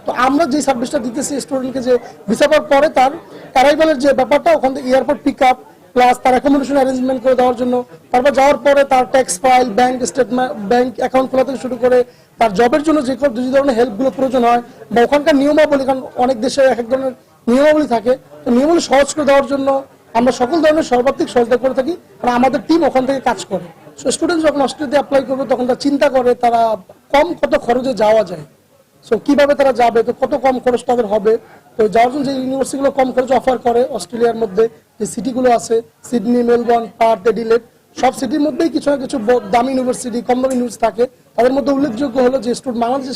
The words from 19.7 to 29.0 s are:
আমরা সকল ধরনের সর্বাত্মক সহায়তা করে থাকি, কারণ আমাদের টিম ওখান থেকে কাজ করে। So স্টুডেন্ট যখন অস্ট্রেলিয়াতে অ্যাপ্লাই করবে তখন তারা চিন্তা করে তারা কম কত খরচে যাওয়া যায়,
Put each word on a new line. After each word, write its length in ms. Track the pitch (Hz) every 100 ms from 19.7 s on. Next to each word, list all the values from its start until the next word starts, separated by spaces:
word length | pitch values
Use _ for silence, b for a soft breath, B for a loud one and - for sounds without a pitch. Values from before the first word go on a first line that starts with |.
| 269 - _ _
আমরা 200 | 233 247
সকল 300 | 240 247 330
ধরনের 200 | 311 311
সর্বাত্মক 460 | - 247 262 262 302
সহায়তা 280 | 240 233 247
করে 180 | 262
থাকি, 220 | 262 262 359 _ -
কারণ 140 | 247
আমাদের 260 | 240 254 254 -
টিম 140 | 339
ওখান 240 | 285 262 254
থেকে 140 | 269
কাজ 240 | 254 202
করে। 200 | - 185 170 - - -
So 80 | 269
স্টুডেন্ট 320 | - 330 330
যখন 180 | 311 277
অস্ট্রেলিয়াতে 360 | 262 285 277 277
অ্যাপ্লাই 260 | - 277
করবে 260 | 240 269 240
তখন 160 | 247 254
তারা 140 | 240
চিন্তা 280 | 285 285 294
করে 260 | 262 247
তারা 420 | 240 240 233 226 202 - - -
কম 220 | 277 339
কত 240 | 285 262 285
খরচে 360 | - 240 262
যাওয়া 300 | 208 214 220
যায়, 200 | 180 165 147 _ _ _ _ _